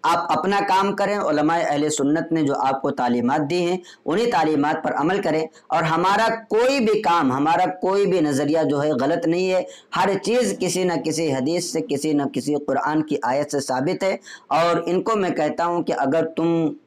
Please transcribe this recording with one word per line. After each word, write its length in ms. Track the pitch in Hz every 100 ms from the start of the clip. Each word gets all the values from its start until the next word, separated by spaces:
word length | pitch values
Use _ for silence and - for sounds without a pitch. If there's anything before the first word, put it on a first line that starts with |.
आप 240 | 160 170 -
अपना 280 | 156 190 202
काम 300 | 202 190 202
करें, 240 | 196 196 208
उलमाए 460 | 151 151 151 170
अहले 260 | - 143 151
सुन्नत 380 | - 139 156 160
ने 100 | 165
जो 120 | 143
आपको 360 | 139 131 135 143
तालीमात 480 | 139 123 120 117 151
दी 160 | 143 175
हैं 200 | 175 180 - - -
उन्हीं 200 | 170 240
तालीमात 520 | 185 156 151 147 160
पर 80 | 156
अमल 240 | - 151 190
करें। 280 | 170 156 160 - _
और 140 | 160
हमारा 440 | 165 165 180 208 220 220 -
कोई 280 | 214 247 277
भी 200 | 220 214
काम, 320 | 180 170 139
हमारा 340 | 127 151 170 180 -
कोई 240 | 190 196 196
भी 140 | 180
नज़रिया 400 | 151 135 147 160
जो 140 | 151 143
है 160 | 147 139
गलत 300 | 135 170 165
नहीं 220 | 170 185
है, 180 | 185 - - _
हर 200 | 170 196 196
चीज़ 380 | 190 240 220 -
किसी 280 | 180 170
न 120 | 185 165
किसी 320 | 139 156 160
हदीस 420 | 135 131 175 175
से, 80 | 160
किसी 320 | - 139 156
न 120 | 147 139
किसी 260 | 131 131 147
कुरान 460 | 143 135 147 156
की 180 | 151 143
आयत 260 | 120 135 147
से 100 | 143
साबित 400 | 135 127 143 185
है। 160 | 190 - - - _
और 320 | 147 170 165 170
इनको 300 | 180 202 220
मैं 160 | 180
कहता 300 | 160 151 -
हूँ 180 | 175 175
कि 100 | -
अगर 300 | - 131 160 160
तुम 340 | 160 170 165 156 147